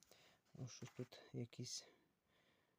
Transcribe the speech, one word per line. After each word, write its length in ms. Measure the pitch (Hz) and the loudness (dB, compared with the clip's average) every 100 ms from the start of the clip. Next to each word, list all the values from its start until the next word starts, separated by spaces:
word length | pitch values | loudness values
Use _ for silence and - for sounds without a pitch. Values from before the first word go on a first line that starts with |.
| - - - - - - | -12 -16 -18 -20 -10 0
о, 80 | 127 | 0
щось 240 | - 123 - | 0 -4 0
тут 260 | 123 - - | 0 0 -2
якісь, 540 | 127 117 - 123 - - - - _ _ - - - - | 2 2 2 2 2 0 -14 -20 _ _ -20 -20 -20 -20